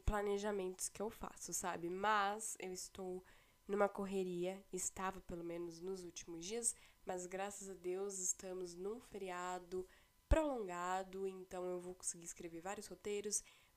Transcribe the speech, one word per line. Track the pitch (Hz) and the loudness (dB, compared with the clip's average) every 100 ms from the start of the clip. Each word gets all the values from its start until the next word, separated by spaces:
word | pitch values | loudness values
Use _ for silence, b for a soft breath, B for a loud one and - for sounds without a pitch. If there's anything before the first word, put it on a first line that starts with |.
| - | 2
planejamentos | 208 202 202 208 208 185 185 - | 4 4 2 2 0 0 -2 -4
que | - | -2
eu | 208 | -4
faço, | - 190 - - | -4 -8 -8 -4
sabe? | 170 185 175 170 | -2 0 0 -2
Mas | 185 202 214 196 208 220 - | 2 6 6 6 2 -2 -4
eu | 185 | -6
estou | 185 - - 185 185 - B B B - | -6 -6 -6 -4 -6 -8 B B B 0
numa | 202 202 | 6 6
correria, | 202 196 196 185 175 175 190 202 | 4 0 2 2 2 0 -2 -4
estava | 185 - - 190 190 | -2 -2 0 -2 -2
pelo | - 175 | -6 -6
menos | 170 170 170 165 | -4 -4 -4 -6
nos | 180 190 | -4 -4
últimos | 175 - - 165 170 | -6 -10 -8 -6 -4
dias, | 226 233 - B B - | 0 0 0 B B -2
mas | 185 180 | -2 -2
graças | 185 202 202 190 | -2 -2 -4 -8
a | |
Deus | 180 180 185 202 190 | -4 0 0 0 0
estamos | 180 - 190 185 180 175 | 0 0 -2 -4 -4 -4
num | 190 233 | -4 -4
feriado | - 208 190 180 180 180 175 185 185 B B B - | -6 -6 -4 -2 -2 -2 -2 -4 -4 B B B 6
prolongado, | 311 302 254 196 175 180 185 190 190 190 | 8 8 2 0 0 2 2 0 -2 -2
então | 190 185 185 180 | -2 -6 -2 0
eu | 180 | 0
vou | 175 185 | -2 -6
conseguir | - 175 170 | -4 -4 -6
escrever | - 175 165 | -8 -8 -6
vários | 175 208 202 | -6 -6 -8
roteiros, | 180 - 202 208 196 - B B | -6 -2 0 2 0 -2 B B